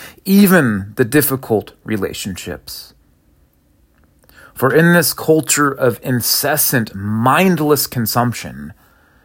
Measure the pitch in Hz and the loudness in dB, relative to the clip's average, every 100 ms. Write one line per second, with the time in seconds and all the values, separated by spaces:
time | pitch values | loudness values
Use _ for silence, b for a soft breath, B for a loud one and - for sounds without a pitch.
0 | B B - 196 196 180 127 101 101 - | B B 2 6 6 6 2 -2 -4 -2
1 | 113 147 135 131 - 107 - - - 107 | 0 2 0 -2 -2 -2 -4 -12 -8 -6
2 | 92 - 107 87 - 73 - - - _ | -6 -8 -10 -10 -12 -12 -14 -18 -20 _
3 | _ _ _ _ _ _ _ _ _ _ | _ _ _ _ _ _ _ _ _ _
4 | _ _ _ B B B 131 151 170 175 | _ _ _ B B B 0 4 4 4
5 | 151 - - 156 139 - 143 135 127 107 | 0 -2 0 0 2 0 0 0 -2 -2
6 | - 123 - - 139 151 - 131 107 98 | -4 -4 -2 -2 -2 -2 0 -2 -4 -6
7 | 101 110 123 151 190 160 151 147 - 127 | -4 0 2 4 2 2 2 0 -2 -4
8 | 110 120 120 - 76 69 73 - b b | -2 0 -2 -4 -10 -12 -16 -18 b b
9 | b b | b b